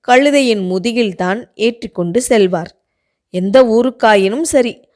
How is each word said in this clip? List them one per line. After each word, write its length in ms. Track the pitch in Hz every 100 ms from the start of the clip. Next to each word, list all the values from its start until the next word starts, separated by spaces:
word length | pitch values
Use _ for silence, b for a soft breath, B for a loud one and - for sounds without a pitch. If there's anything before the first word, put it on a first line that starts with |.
கழுதையின் 680 | - 247 285 285 254 214 180
முதுகில்தான் 840 | 185 220 233 196 175 180 214 -
ஏற்றிக்கொண்டு 640 | - 226 233 220 - 175 214
செல்வார். 540 | - 233 185 175 165 _ _ _ _ _ _
எந்த 340 | 180 196 254
ஊருக்காயினும் 800 | 247 220 254 247 226 208 190 247
சரி, 460 | 330 277 240 - _